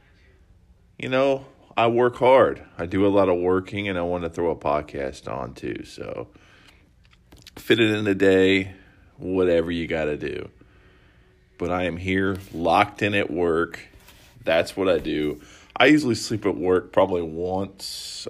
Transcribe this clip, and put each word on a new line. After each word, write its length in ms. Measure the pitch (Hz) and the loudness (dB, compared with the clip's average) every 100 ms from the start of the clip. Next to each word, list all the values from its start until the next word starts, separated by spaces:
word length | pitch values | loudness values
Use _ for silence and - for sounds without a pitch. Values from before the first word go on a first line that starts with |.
| _ _ _ _ _ _ _ _ _ _ | _ _ _ _ _ _ _ _ _ _
you 100 | 131 | -4
know, 380 | 127 139 135 135 _ _ | 0 2 0 -4 _ _
I 120 | - 117 | 0 2
work 300 | 117 123 120 | 4 2 4
hard. 500 | - 131 90 67 - - | 6 8 6 2 -12 -10
I 80 | |
do 220 | 87 95 101 | -4 2 4
a 20 | |
lot 220 | 98 95 | 4 4
of 80 | 90 | 2
working, 500 | 90 92 92 101 101 | 2 0 -2 -6 -4
and 80 | 90 | -4
I 60 | |
wanna 260 | 87 90 82 | -2 -4 -4
throw 220 | 82 85 | -4 -2
a 60 | 73 | -2
podcast 680 | 73 73 73 73 67 - - | -2 -2 -4 -8 -8 -10 -10
on 280 | 60 62 | -10 -10
too. 300 | 65 64 53 - | -10 -10 -10 -12
So 420 | - - - 58 - _ _ - _ _ _ _ _ _ - - - | -14 -12 -12 -12 -16 _ _ -20 _ _ _ _ _ _ -20 -20 -20
fit 240 | - 113 | 0 2
it 120 | 110 | 2
in 120 | 107 | 2
the 100 | 107 | 0
day, 600 | 98 98 95 95 98 98 - - _ _ _ | 2 4 6 4 2 -2 -12 -20 _ _ _
whatever 540 | 87 92 90 85 82 | -6 -2 2 0 0
you 160 | 85 80 | -6 -6
gotta 320 | 82 76 73 | -4 -4 -6
do. 320 | 76 - - _ _ _ _ _ _ _ _ _ _ _ | -8 -10 -14 _ _ _ _ _ _ _ _ _ _ _
But 140 | 87 | -4
I 140 | 90 | -2
am 120 | 90 85 | -4 -4
here, 400 | 92 95 95 92 - | -2 0 0 -4 -8
locked 480 | 80 82 87 104 - | -4 2 2 2 0
in 140 | 101 | -2
at 160 | 101 92 | -2 -2
work. 500 | 82 87 82 85 - - - - - - - | -2 0 0 -2 -6 -20 -20 -20 -20 -20 -12
That's 320 | - 82 85 - | -2 0 0 -2
what 100 | 95 | 0
I 120 | 82 | 0
do. 420 | 78 76 76 69 - - - - | 0 -4 -4 -6 -14 -20 -18 2
I 80 | 135 | 4
usually 280 | 151 127 | 4 2
sleep 320 | 110 - 110 104 | -4 -4 -4 -4
at 100 | - | -2
work 340 | 87 92 - | 0 0 2
probably 300 | - 95 90 | 2 2 0
once 1040 | 82 80 90 92 98 - - - - - - | -4 -6 -4 -4 -6 -10 -16 -14 -14 -14 -6